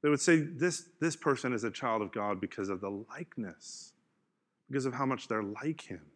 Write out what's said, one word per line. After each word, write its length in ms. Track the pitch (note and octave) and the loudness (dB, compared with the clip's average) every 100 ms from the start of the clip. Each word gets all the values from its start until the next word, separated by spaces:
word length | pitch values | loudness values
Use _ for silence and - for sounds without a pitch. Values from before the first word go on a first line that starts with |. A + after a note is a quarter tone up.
They 80 | D3 | 4
would 120 | D3 | 4
say, 160 | - E3 | 6 6
"This, 520 | D3 D3+ F3 E3 - _ | 6 0 0 0 -10 _
this 160 | E3 D#3+ | -2 2
person 380 | D#3+ C3+ B2+ | 2 2 2
is 100 | A#2+ | 0
a 60 | A2+ | -2
child 320 | - B2+ A2+ | -2 0 0
of 100 | G2+ | 0
God 300 | A2 G#2 G2 | -2 -2 0
because 280 | G2 - G2 | -4 -4 -4
of 120 | F#2 | -2
the 80 | G2 | -4
likeness, 1040 | G2+ A2+ - E3+ - G2+ D#2+ - - - _ _ _ _ _ _ _ _ | -6 -8 -12 -10 -8 -8 -10 -16 -16 -18 _ _ _ _ _ _ _ _
because 200 | C3+ C3 | -2 -2
of 80 | B2 | 0
how 100 | C3+ | 0
much 220 | B2+ - | 0 0
they're 160 | A2 | -2
like 380 | G2+ A2 C#3+ D#3 | -2 -4 -4 -6
him." 260 | - F#2 - | -8 -12 -14